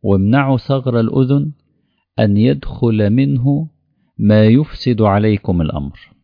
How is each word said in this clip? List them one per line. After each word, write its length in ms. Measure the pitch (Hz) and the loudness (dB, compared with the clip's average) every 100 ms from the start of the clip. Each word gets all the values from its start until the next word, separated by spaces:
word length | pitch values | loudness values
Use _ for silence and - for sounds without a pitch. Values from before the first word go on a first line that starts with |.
وامنعوا 560 | 101 98 98 131 135 131 | 0 0 2 2 2 -2
ثغر 420 | - 139 127 120 | -2 -4 -2 -2
الأذن 520 | 113 - 127 143 147 147 _ _ _ _ _ - | -2 0 0 0 -2 -10 _ _ _ _ _ -2
أن 180 | 107 101 | 0 2
يدخل 760 | 117 143 - 117 120 110 104 | 2 0 -6 -4 -2 0 0
منه 580 | 117 139 139 127 143 160 _ _ _ _ - | 0 0 0 -2 -2 -6 _ _ _ _ -4
ما 260 | 104 107 | 2 4
يفسد 580 | 107 120 151 - - 113 | 4 4 0 -6 -4 0
عليكم 580 | 107 101 107 104 - 87 | 0 2 0 -2 -2 -2
الأمر 380 | 76 76 69 - - _ | -2 -4 -10 -14 -20 _